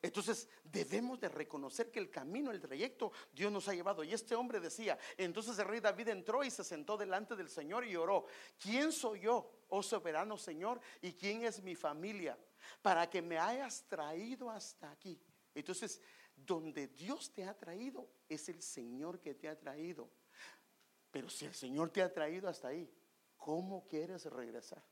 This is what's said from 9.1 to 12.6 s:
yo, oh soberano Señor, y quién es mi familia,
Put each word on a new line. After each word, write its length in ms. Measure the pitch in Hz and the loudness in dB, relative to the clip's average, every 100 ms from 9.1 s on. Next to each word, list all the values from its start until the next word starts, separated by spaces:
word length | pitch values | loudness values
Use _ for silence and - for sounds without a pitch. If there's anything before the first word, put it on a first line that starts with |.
| 208 | 2
yo, 440 | 202 233 - - - | 4 4 4 -16 0
oh 120 | 196 | 2
soberano 560 | 196 214 170 156 208 208 | 4 2 4 2 2 -2
Señor, 420 | - 160 202 247 - - | -4 -2 0 -2 -6 -8
y 120 | 180 | -8
quién 300 | 175 196 220 | -2 0 2
es 200 | 233 208 | 0 0
mi 120 | 190 165 | -6 0
familia, 600 | 156 151 190 208 160 120 - - | 0 0 -4 -2 -2 -4 -12 -18